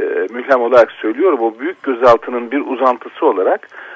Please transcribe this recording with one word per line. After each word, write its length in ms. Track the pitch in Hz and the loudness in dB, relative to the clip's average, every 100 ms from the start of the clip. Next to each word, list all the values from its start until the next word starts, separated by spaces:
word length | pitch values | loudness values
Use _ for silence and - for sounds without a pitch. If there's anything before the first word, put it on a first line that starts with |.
| 87 - 92 | -2 -4 -4
mühlem 260 | 117 123 131 | -6 -2 0
olarak 320 | 120 127 113 | 4 4 4
söylüyorum. 480 | - 110 117 185 139 | 2 -6 0 0 2
O 180 | 113 110 | -2 -4
büyük 240 | 143 180 | -8 -8
gözaltının 680 | - 120 127 113 - 123 117 | -6 2 4 4 2 -8 -4
bir 160 | 135 131 | -6 -4
uzantısı 600 | 120 131 120 123 - 156 | -2 0 0 -6 -2 0
olarak, 420 | 98 98 190 - - - | 2 0 -2 -4 -20 -20